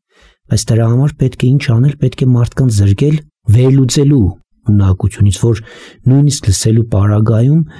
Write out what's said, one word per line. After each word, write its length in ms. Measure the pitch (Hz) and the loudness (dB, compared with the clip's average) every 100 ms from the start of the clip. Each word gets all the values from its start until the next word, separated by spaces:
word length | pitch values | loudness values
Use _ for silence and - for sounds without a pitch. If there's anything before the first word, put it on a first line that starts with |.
| _ _ _ _ | _ _ _ _
բայց 220 | _ 113 | _ -6
դրա 220 | - 113 113 | -2 0 0
համար 320 | 123 143 - | 0 -2 -2
պետք 260 | 131 - | -4 -2
է 40 | 123 | 0
ինչ 160 | 139 - | 0 0
անել, 240 | 113 139 | 0 0
պետք 260 | - 131 - | -2 -4 -2
է 80 | 127 | 0
մարդկանց 500 | 120 117 - 131 104 | 0 -2 -2 -2 0
զրկել 380 | 101 98 143 151 - _ - | 0 0 0 -2 -6 _ 0
վերլուծելու 760 | 104 131 135 127 151 143 143 90 - _ _ | 2 4 2 2 0 2 2 0 -4 _ _
ունակությունից, 760 | - 104 98 92 95 - 101 92 | -2 0 2 0 -4 0 -2 0
որ 200 | 117 110 - - - - | -2 -2 -8 -20 -20 -6
նույնիսկ 440 | - 135 147 139 - | 0 2 2 -2 -4
լսելու 360 | 95 110 113 113 | -2 0 0 0
պարագայում 800 | 104 101 104 107 107 127 160 156 - | -2 0 0 0 0 2 0 -2 -10